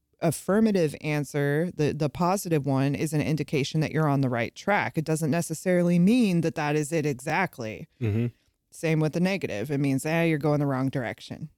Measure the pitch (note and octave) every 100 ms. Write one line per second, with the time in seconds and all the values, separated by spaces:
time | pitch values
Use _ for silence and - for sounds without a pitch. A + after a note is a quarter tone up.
0 | _ - E3 - - G3+ A3+ G3 D#3 -
1 | D3+ D3+ C#3+ D3 C#3+ D3 F3 - C#3+ D3
2 | D3+ - F3 G3 F3+ D#3+ C#3 C3+ C#3 C3
3 | D3+ D3+ A2+ D3+ D3 D3 C3+ D#3+ C#3+ D3+
4 | D#3 C#3 C3+ A#2+ A2+ - - G3+ A#2 -
5 | D#3 D#3 D#3+ E3+ - D#3+ F#3 F3+ F3 F3
6 | F3+ B3+ G#3+ E3+ D#3+ D#3+ D3 D3+ C#3+ E3
7 | D3 B2 D3+ E3 F3+ - A2 - - -
8 | A2+ A2 A#2+ - _ _ _ - D#3+ D#3+
9 | D#3 E3+ F3+ G3 - G2+ C3+ C#3+ C#3+ C3+
10 | D#3 E3 E3+ D#3 D3+ D3 C#3+ C3 C3+ C#3
11 | A2 G#2+ - - D#3